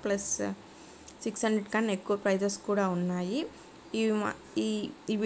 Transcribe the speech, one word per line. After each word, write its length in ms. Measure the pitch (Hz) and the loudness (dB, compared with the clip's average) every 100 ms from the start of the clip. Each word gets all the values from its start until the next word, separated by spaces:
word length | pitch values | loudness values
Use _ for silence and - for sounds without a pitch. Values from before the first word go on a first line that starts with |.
ప్లస్, 280 | 208 202 - - 202 196 - - - - - - 226 | 0 4 6 4 0 -6 -12 -20 -20 -18 -18 -8 -4
సిక్స్ 180 | - 220 | 0 2
హండ్రెడ్ 220 | 214 202 | 2 0
కన్నా 200 | 214 226 196 | 0 0 0
ఎక్కువ 180 | - 202 202 | 0 0 2
ప్రైజెస్ 340 | 190 202 - - | 2 2 0 0
కూడా 180 | 202 190 175 | 0 2 2
ఉన్నాయి. 420 | 180 180 180 254 330 - - - - 220 | 0 -2 -2 -2 -4 -10 -20 -20 -6 0
ఈ 40 | 220 214 | 2 2
మా-, 140 | 208 - - 214 220 | -2 -6 -6 -2 0
ఈ, 40 | 214 202 - - | -2 -4 -6 -2
ఈ 40 | 214 | 0